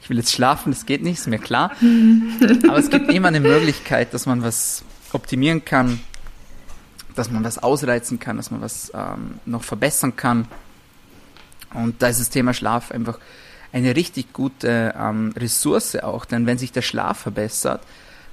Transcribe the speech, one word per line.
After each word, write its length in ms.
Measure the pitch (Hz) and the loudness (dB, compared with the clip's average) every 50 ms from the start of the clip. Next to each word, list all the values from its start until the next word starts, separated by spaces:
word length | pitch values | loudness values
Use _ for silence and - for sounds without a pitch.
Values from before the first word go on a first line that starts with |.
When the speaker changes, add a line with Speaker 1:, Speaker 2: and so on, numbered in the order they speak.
Speaker 1:
Ich 100 | - - | -6 -4
will 80 | 123 117 | -2 -2
jetzt 140 | 110 - | 0 0
schlafen, 380 | - - 123 131 147 - - 151 | 0 2 4 4 2 2 0 -2
das 160 | 127 - - | -2 -2 -2
geht 160 | - 139 143 | -2 -2 -2
nicht, 160 | - 170 175 - | 0 -2 -2 -2
ist 80 | - | -2
mir 120 | - 110 104 | -4 -4 -4
klar." 340 | - - 117 123 160 185 190 - 233 240 233 226 226 226 226 226 | -2 0 0 0 0 0 2 4 4 6 8 8 8 8 8 8
Speaker 2:
<laughs> 480 | 226 226 - - 254 214 254 247 - 320 | 6 2 2 4 6 6 6 6 6 6
Speaker 1:
Aber 100 | 277 294 | 4 4
es 120 | 294 285 | 4 4
gibt 200 | 277 277 277 285 | 2 2 4 2
immer 180 | 285 185 185 175 | 2 4 4 4
eine 120 | 156 151 | 4 4
Möglichkeit, 760 | 143 - 143 156 165 151 139 - - - 135 120 120 - - | 6 6 6 6 4 2 -2 -6 -4 0 0 0 0 0 -4
dass 120 | 120 - | -4 -2
man 160 | 131 127 123 | 0 0 0
was 420 | 117 117 110 - - - - - - - - - - - | 0 -2 -2 -2 -4 -4 -6 -8 -10 -16 -20 -20 -10 -6
optimieren 520 | - 135 - - 131 127 135 156 165 156 - | -6 -6 -4 -4 -2 0 2 2 2 0 0
kann, 340 | - 143 135 123 123 120 117 - - - - - - - - - - - - - - - - - - - - - - - | 0 2 2 2 2 0 -4 -8 -12 -14 -14 -14 -14 -16 -16 -18 -18 -18 -18 -16 -14 -16 -16 -16 -20 -20 -20 -18 -10 -6
dass 140 | 127 117 120 | -6 -4 -2
man 100 | 120 110 | -2 -2
was 160 | 110 117 - - | -2 -4 -4 -2
ausreizen 600 | - 120 143 139 143 123 120 117 - - 127 117 | 0 0 0 2 0 0 0 0 -2 -4 -6 -6
kann, 160 | - 127 110 | -6 -6 -8
dass 160 | 113 113 - | -8 -8 -8
man 80 | 113 110 | -8 -8
was, 320 | 110 113 - - - - - | -8 -8 -10 -12 -14 -12 -10
ähm, 460 | 104 98 - 50 - - - - - - | -10 -8 -8 -8 -10 -10 -12 -12 -12 -10
noch 180 | 120 120 117 - | -8 -8 -8 -8
verbessern 500 | - 120 107 127 151 - - - 131 - | -8 -4 -2 -2 0 0 0 -2 -2 -2
kann. 320 | - - 123 120 117 117 - - - - - - - - _ _ - - - - - - - - - - - - - - - - | -2 0 0 2 2 0 -4 -8 -18 -20 -20 -20 -20 -20 _ _ -20 -20 -20 -20 -20 -20 -20 -20 -20 -20 -20 -20 -20 -20 -12 -6
Und 260 | 120 117 117 113 - | -4 -4 -2 0 0
da 80 | 123 123 | 0 0
ist 120 | 117 120 | 2 0
das 100 | 120 - | -2 -2
Thema 240 | - 135 123 123 120 | 0 0 0 0 0
Schlaf 380 | - - 107 117 120 - - | -2 -2 -2 -2 -2 -4 -6
einfach 260 | - 120 113 117 113 - - - - - - - - - - - | -6 -6 -6 -6 -8 -10 -14 -20 -20 -20 -20 -20 -20 -20 -14 -6
eine 220 | - 127 123 127 120 | -2 0 2 2 2
richtig 380 | 160 175 - - 135 123 - | 2 0 -2 -4 -8 -10 -8
gute, 640 | - - 135 139 - - - 120 117 117 113 113 - 117 | -6 -4 -4 -4 -4 -4 -2 0 0 2 0 -2 -2 -4
ähm, 360 | 110 110 107 110 110 110 110 | -4 -2 -2 -2 -2 -4 -4
Ressource 600 | - 120 113 - - - 147 - 226 - - - | -4 -4 -4 -2 -2 0 0 0 0 0 -2 -6
auch. 280 | - - - - - - | -6 -4 -6 -6 -8 -6
Denn 220 | - 120 117 120 | -4 -2 0 0
wenn 100 | 120 123 | 0 0
sich 160 | 123 131 123 | -2 -4 -6
der 80 | - 123 | -6 -4
Schlaf 380 | 113 - - 113 95 - - - | -4 -4 -4 -2 -2 -4 -4 -6
verbessert, 640 | - - 101 104 107 110 - - - 65 - - - - - - - - - - - - | -8 -8 -6 -4 -4 -4 -4 -4 -4 -4 -4 -6 -8 -16 -20 -20 -20 -20 -20 -20 -20 -16